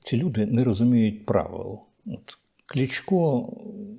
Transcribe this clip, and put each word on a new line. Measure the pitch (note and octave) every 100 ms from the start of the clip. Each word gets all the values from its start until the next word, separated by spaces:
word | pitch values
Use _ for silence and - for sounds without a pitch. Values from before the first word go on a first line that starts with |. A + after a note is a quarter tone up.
Ці | - A#2+
люди | F3 G#2+ G#2+
не | A#2
розуміють | B2 G2+ A#2+ B2 A2 G#2 -
правил. | G2+ D#2+ F2+ F#2+ G2+ - _ A3
От | - - - _ _ -
Кличко | C#3 B2+ - - F#3+ E3 B2+ - - - G3+ G3+